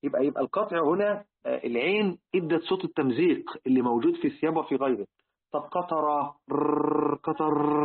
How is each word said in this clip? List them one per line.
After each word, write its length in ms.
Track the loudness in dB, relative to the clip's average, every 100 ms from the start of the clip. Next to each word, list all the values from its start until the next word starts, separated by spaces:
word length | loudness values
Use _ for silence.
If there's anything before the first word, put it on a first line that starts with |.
يبقى، 240 | -4 0 0
يبقى 160 | 0
القطع 400 | -4 -2 -2 0
هنا، 420 | 0 2 0 -2 -6 _ -4
آه، 200 | -4 -2
العين 520 | -2 0 2 0 -2 _
ادت 280 | -2 0 -2
صوت 220 | 0 -2
التمزيق 680 | -2 -2 0 2 2 2 -2 -10 0
اللي 160 | 2
موجود 320 | 4 2 2 2
في 100 | -2
الثياب 280 | -2 -2 -2
وفي 200 | -2 -2
غيره. 300 | 0 -2 -4 _ _ _ _
طب 80 | -8
قطر، 720 | -4 -6 -2 -2 0 0 -2 -8 -4
رر، 640 | 0 2 2 2 2 0
قطر 400 | -2 -2 -2 0 2 2 2